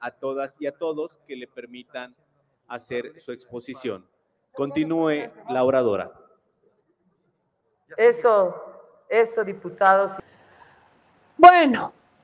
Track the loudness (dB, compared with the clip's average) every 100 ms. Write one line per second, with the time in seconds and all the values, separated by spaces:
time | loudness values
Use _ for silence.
0 | -14 -10 -10 -8 -10 -10 -12 -8 -10 -8
1 | -12 -14 _ -18 -18 -20 -20 -20 -18 -18
2 | -18 _ _ _ _ _ _ -16 -10 -10
3 | -10 -16 -16 -16 _ -16 -14 -12 -10 -12
4 | _ _ _ _ _ -10 -6 -4 -4 -2
5 | -2 -2 -6 -16 -8 -2 0 0 0 -2
6 | -6 -16 _ _ _ _ _ _ _ _
7 | _ _ _ _ _ _ _ _ _ 0
8 | 2 2 2 2 0 -4 -16 -20 -20 _
9 | _ 0 0 -2 -6 -8 -14 0 2 4
10 | 0 -6 -20 _ _ _ -20 _ _ _
11 | _ _ _ 8 10 10 4 0 -6 -14
12 | _ _